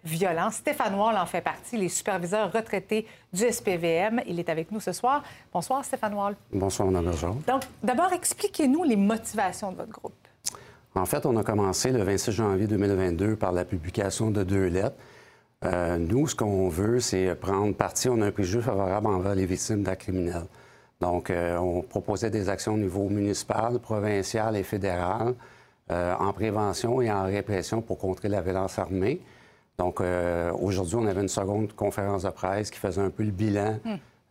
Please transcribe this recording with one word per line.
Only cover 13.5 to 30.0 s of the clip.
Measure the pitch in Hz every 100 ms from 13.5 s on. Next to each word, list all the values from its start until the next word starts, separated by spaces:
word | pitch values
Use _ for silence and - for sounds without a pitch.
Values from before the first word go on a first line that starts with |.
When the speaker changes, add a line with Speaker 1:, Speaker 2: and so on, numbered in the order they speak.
Speaker 2:
la | 90
publication | 90 92 80 110 98 - 110
de | 104
deux | 92 98 95
lettres. | 87 113 - - - - - _ _ 90
Euh, | 90 87 87
nous, | 85 120 151
ce |
qu'on | - 107 98 92
veut, | 82 107 123
c'est | 120 92 92 87
prendre | 92 98 104 95
parti. | 98 - 131
On | 120
a | 104
un |
préjugé | 98 90 113
favorable | 117 98 95 101 107
envers | 95 98 95
les | 92
victimes | 92 - 107
d'actes | 95 95
criminels. | - 92 87 85 85 - - - _ _
Donc, | 87 87 -
euh, | 87 87 87
on | 90 87
proposait | - 101 92 98 113
des | 110 95
actions | 95 -
au | 107
niveau | 98 92 101
municipal, | 104 101 98 - 107 117 123
provincial | - 107 104 101 92 110 110 107
et |
fédéral, | 92 104 95 90 90 107 113 123 - - - _ _
euh, | 87 87 90
en | 95
prévention | 95 110 104 104 90 113 127
et | 120
en | 101 95
répression | 101 101 98 - 113
pour | 110 92
contrer | 95 90 104
la | 101
violence | 87 92 95 -
armée. | 87 95 98 175 - - - _ _ -
Donc, | 90
euh, | -